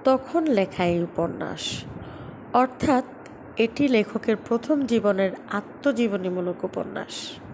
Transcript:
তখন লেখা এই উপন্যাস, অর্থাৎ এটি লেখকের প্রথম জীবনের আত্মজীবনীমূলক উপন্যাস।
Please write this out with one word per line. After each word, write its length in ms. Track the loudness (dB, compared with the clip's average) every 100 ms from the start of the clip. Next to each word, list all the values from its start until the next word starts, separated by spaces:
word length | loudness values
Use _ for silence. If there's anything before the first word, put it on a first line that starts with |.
তখন 400 | 4 2 2 0
লেখা 420 | 4 4 2 2 2
এই 180 | 2
উপন্যাস, 800 | 0 0 -2 -2 -6 -6 -6 -8 -10 -12 -14 -14 -14 -16 0
অর্থাৎ 500 | 4 4 2 2 2 2 -12 -18 -18 -16 0
এটি 300 | 0 2 4
লেখকের 480 | 4 2 -2 0 -2 0
প্রথম 380 | -2 2 0 4
জীবনের 460 | 2 4 4 2 0 -6
আত্মজীবনীমূলক 1120 | -6 -6 -2 0 2 2 2 -2 -2 -4 -4
উপন্যাস। 680 | -4 -4 -6 -6 -8 -10 -10 -14 -16